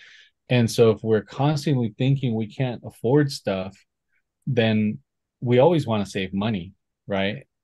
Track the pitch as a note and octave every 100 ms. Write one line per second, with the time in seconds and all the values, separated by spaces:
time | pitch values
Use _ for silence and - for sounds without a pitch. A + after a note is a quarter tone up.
0 | - - _ _ - B2 A2+ - A2+ G2+
1 | A2 G#2+ G2+ - C#3+ D3+ D#3+ C3 A2+ -
2 | C3 C3+ C3 A2 A2 - C3 A#2 A2+ -
3 | A2+ C#3+ C#3+ - - F#2+ F#2+ - _ _
4 | _ _ _ _ - A#2+ A2+ G#2+ G#2+ -
5 | - _ _ _ A#2+ B2 D3+ F3 A2+ A2
6 | G2 G#2 F#2 G2 G#2+ G#2 E2+ - _ _
7 | - G2 G2 B2+ - _